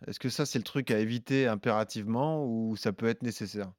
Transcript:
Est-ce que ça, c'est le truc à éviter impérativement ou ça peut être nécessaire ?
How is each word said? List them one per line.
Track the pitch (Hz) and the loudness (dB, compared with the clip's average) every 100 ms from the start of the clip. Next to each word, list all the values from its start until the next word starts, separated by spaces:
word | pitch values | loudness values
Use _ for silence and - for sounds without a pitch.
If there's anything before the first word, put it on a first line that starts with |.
| - | -12
Est-ce | 104 | -4
que | 127 | -2
ça, | - 143 | -2 -2
c'est | 127 | -2
le | |
truc | - 143 127 | -2 -2 2
à | 110 | 2
éviter | 110 117 - 135 127 | 2 -2 2 4 4
impérativement | 104 123 107 110 113 104 117 151 156 135 | 2 2 2 0 -2 -2 0 0 0 0
ou | 113 110 107 | 0 0 0
ça | 113 | -2
peut | 95 113 | 0 0
être | 113 | 0
nécessaire ? | 120 - 101 104 98 | -2 -4 -6 -6 -8